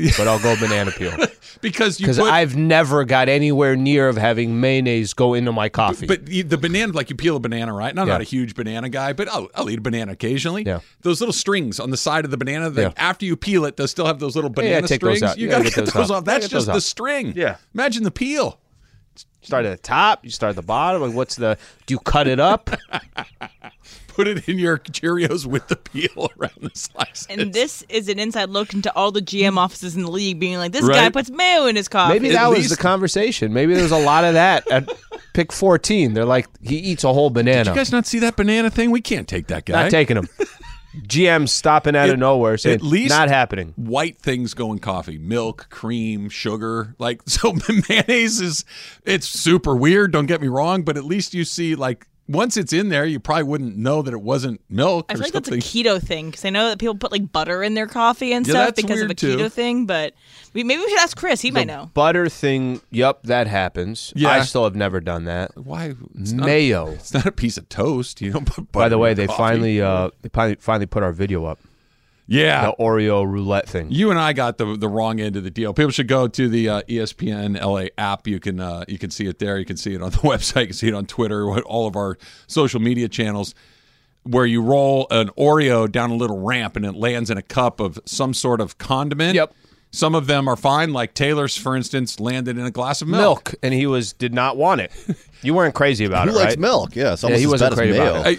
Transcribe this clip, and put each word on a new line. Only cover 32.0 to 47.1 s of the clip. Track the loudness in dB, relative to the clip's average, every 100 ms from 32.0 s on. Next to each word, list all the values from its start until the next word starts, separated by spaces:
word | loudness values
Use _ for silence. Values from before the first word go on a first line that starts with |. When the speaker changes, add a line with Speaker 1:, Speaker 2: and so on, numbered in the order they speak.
| 4
Speaker 2:
Maybe | 4 4
Speaker 1:
At |
Speaker 2:
that | 4 6
was | 4
Speaker 1:
least | 2
Speaker 2:
the | 0
conversation. | 2 2 0 0 0 0 0
Maybe | 2 4
there | 4
was | 4
a | 4
lot | 4 6
of | 6
that | 6 6 4 2
at | 0 0 -10 -12
Speaker 1:
<laughs> | -18 -6
Speaker 2:
pick | -2 -2
fourteen. | 2 4 4 4 2 2
They're | 2 2
like, | 2 0 -10
"He | -6 -4
eats | -2 0
a | 2
whole | 4 4
Speaker 1:
Did | 4 4
Speaker 2:
banana." | 4 4
Speaker 1:
you | 2
guys | 0
not | 0 0
see | 0
that | 0 2
banana | 2 2 2
thing? | 2 2
We | 2
can't | 0 -4 -4
take | -6 -4
that | -6
guy. | -2 0
Speaker 2:
Not | 4
taking | 4 4 0
him. | -2
Speaker 1:
<laughs> | -6 -8 -8 -20 -20 -18 -16 -4
Speaker 2:
G | 2 4
M | 4 2
stopping | 0 4 4 4 4
out | 4
Speaker 1:
At, |
Speaker 2:
of | 4
nowhere | 4 4 4 2
saying, | 2
Speaker 1:
at | 2
least | 2 2 4
Speaker 2:
"Not | 4 4
happening." | 4 2 -2 -8 -8
Speaker 1:
white | -4 -2 -2 -4
things | -4 -2 -4
go | -4 -6
in | -4
coffee. | -4 -6 -6 -10
Milk, | -4 -4 -4 -8 -16
cream, | -12 -6 -4 -4 -6 -8
sugar. | -6 -6 -4 -4 -6 -8 -8
Like, | -8